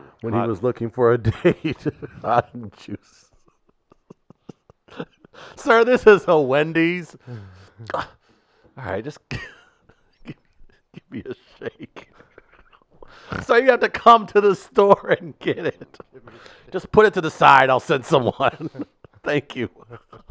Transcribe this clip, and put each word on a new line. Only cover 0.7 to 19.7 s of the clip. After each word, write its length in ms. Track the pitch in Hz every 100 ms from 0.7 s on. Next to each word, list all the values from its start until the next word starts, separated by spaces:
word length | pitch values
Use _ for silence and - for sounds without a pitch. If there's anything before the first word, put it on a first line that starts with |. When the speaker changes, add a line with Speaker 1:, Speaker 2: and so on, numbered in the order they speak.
| - 117
Speaker 1:
for 240 | 127 117
a 40 | 120
<laughs> 0 |
date. 680 | 110 - 175 - 160 - - - - -
Hot 280 | - 120 -
and 200 | 120 107 -
juicy. 500 | - - _ _ _ _ _ _ _ _ _ _ _ _ _ _ - - _ _ _ -
<laughs> 80 | - _ _ - - -
Sir, 280 | 294 226 233
this 200 | 254 220
is 200 | 196 -
a 100 | 160
Wendy's. 760 | 131 139 160 160 165 180 165 - -
<laughs> 680 | 117 98 92 98 - 113
All 100 | - - _ _ _ _ _ _ -
right, 260 | 113 95
just 160 | 123 - -
<laughs> 40 |
give 120 | - - - _ _ _ _ _ _ -
me, 100 | - _ _ - _ _
give 180 | - -
me 120 | - 135
a 80 | 123 _ -
shake. 500 | - - - - - _
<laughs> 40 | _ _ _ _ _ _ _ _ - - - - -
So 100 | 240
you 160 | 262
have 80 | 240
to 100 | 220
come 380 | - 240 233 190
to 140 | 208
the 120 | 202
store 600 | 185 - - 202 196 - -
and 180 | 165 -
get 180 | 160 135 160
it. 320 | - - - - 131 - - - - -
Just 200 | 185 -
put 140 | - 214
it 60 | 185
to 60 |
the 100 | 156
side. 380 | - 147 139 135
I'll 100 | 127
send 260 | - 143 -
someone. 640 | 147 113 - 135 - 160 131 - _
<laughs> 260 | - _
Thank 320 | - 147 - 127
you. 140 | 113